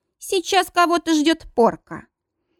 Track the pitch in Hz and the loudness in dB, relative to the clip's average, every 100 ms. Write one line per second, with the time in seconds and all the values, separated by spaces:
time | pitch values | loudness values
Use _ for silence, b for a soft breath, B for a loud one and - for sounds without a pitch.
0 | _ _ - 392 - 381 - 349 339 339 | _ _ -6 -4 0 0 0 0 2 0
1 | 330 311 294 320 - - 226 - - 160 | 0 0 2 -2 -4 0 0 0 -14 -20
2 | - _ _ _ _ | -20 _ _ _ _